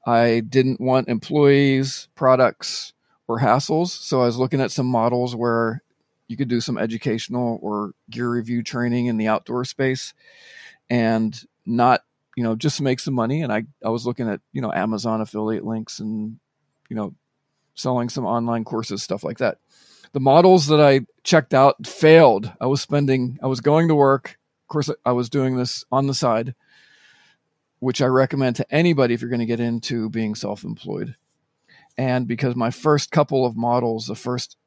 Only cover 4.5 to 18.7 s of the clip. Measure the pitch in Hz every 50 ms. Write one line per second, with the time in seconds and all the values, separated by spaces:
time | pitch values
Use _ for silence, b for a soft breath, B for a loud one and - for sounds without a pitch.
4.5 | - 139 135 - - - 127 127 127 117 110 120 123 123 123 123 120 113 120 120
5.5 | 117 117 117 113 113 - _ _ _ _ _ _ _ _ _ _ 117 113 139 120
6.5 | 120 120 113 - 120 - 101 113 113 113 - 139 110 113 - - 123 123 123 120
7.5 | 117 - - 101 104 104 104 98 - _ _ _ 110 117 123 120 120 120 110 117
8.5 | 120 120 113 - - 123 120 120 120 123 120 123 117 107 110 110 110 101 _ -
9.5 | 117 123 127 - - - 135 131 131 131 - - - B B B B B B B
10.5 | B B B B B B B _ 120 120 113 110 113 113 113 110 110 113 - _
11.5 | _ _ _ - 117 120 120 123 123 - _ _ _ _ _ _ _ - 120 113
12.5 | 113 110 113 151 - - 143 135 127 127 - - 135 123 113 117 135 156 165 127
13.5 | 107 107 113 - _ _ - 110 113 117 110 120 120 - 123 113 101 - _ _
14.5 | _ 139 127 107 - - 92 110 110 104 113 117 110 110 110 107 - 107 107 107
15.5 | 110 104 - 98 113 110 113 - - - 110 107 110 110 107 110 110 - _ _
16.5 | _ _ _ _ _ _ _ _ - 110 104 95 - _ _ _ _ _ _ _
17.5 | _ _ _ _ _ - - 127 127 123 120 120 - 143 123 95 113 120 117 117
18.5 | 117 117 110 -